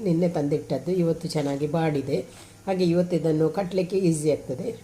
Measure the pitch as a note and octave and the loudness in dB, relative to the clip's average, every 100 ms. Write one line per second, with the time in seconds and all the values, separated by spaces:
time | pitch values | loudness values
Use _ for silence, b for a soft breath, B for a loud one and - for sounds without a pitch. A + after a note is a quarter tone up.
0 | G#3 E3 F3 E3 C#3+ D3 - C3+ E3+ F#3 | 0 2 2 0 0 -2 -2 -4 -2 0
1 | E3+ D#3+ D3+ D3+ C#3 C#3 D3 E3 D#3+ C#3+ | 0 0 -4 -2 -2 -2 -2 0 0 0
2 | B2+ E3+ - B B B - F#3+ F3 E3+ | 0 -2 -4 B B B -4 0 2 4
3 | F3 E3 D#3+ D#3 D#3+ D#3 F3+ F#3 F3 G3 | 2 0 2 2 2 0 -2 -2 0 2
4 | F3+ D#3 D3+ C#3 - B2 E3+ - | 2 2 2 0 -2 -6 -6 -8